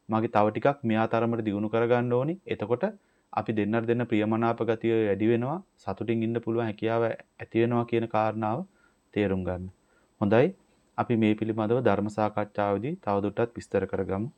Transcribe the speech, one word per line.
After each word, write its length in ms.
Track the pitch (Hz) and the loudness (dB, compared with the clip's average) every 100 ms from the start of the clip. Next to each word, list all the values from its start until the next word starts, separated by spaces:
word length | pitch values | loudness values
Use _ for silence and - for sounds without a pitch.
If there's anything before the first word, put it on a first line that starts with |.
| - | -2
මගේ 240 | 113 113 | 0 2
තව 120 | 107 107 | 4 2
ටිකක් 340 | 107 139 143 | 2 0 0
මෙයා 240 | 113 110 110 | 0 0 2
තරමට 380 | 117 117 117 107 | 2 0 0 -2
දියුණු 240 | 101 107 | -2 0
කරගන්න 420 | 113 117 120 123 | 0 2 2 2
ඕනි. 220 | 123 139 190 | 0 -2 -6
එතකොට 400 | - 107 104 123 196 214 _ _ - | -6 -6 -2 -2 -2 -6 _ _ -8
අපි 180 | - 110 | -6 -2
දෙන්නට 320 | 107 104 113 113 | -2 0 0 0
දෙන්න 180 | 120 120 | -2 0
ප්‍රියමනාප 600 | 107 107 110 117 113 113 | 0 2 2 0 0 0
ගතිය 280 | 110 113 113 | 0 2 2
වැඩි 320 | 107 98 110 | 2 2 2
වෙනවා, 300 | 117 123 170 - _ | 2 0 -6 -10 _
සතුටින් 480 | - - 110 117 | -8 -6 -2 -2
ඉන්න 180 | 113 117 | 0 -2
පුළුවන් 240 | 120 117 113 | -2 -2 -2
හැකියාව 380 | 104 110 113 113 | -4 -2 0 0
ඇති 520 | - - - - 113 | -4 -12 -18 -4 0
වෙනවා 260 | 117 120 117 | 2 2 0
කියන 200 | 117 113 | 0 0
කාරණාව 580 | 110 110 107 107 123 190 _ _ _ _ | 0 0 0 -2 -4 -6 _ _ _ _
තේරුම් 300 | - 101 95 | -2 0 0
ගන්න. 260 | 90 90 92 - _ _ _ - | -2 -6 -8 -14 _ _ _ -2
හොඳයි. 260 | 101 110 160 - _ _ _ - | 4 6 4 0 _ _ _ -4
අපි 180 | 113 117 | 0 2
මේ 180 | 110 107 | 2 2
පිළිබඳව 440 | 110 110 107 123 | -2 -2 0 2
ධර්ම 260 | 113 98 104 | 2 2 0
සාකච්ඡාවේදී 840 | 104 107 104 104 - 101 98 123 185 | -2 -2 -2 -4 -2 0 0 -4 -6
තවදුරටත් 580 | - 101 101 98 120 - | -2 0 0 -2 -4 -4
විස්තර 280 | - 101 95 | -4 -2 -2
කරගමු. 440 | 95 92 95 117 | -4 -4 -4 -6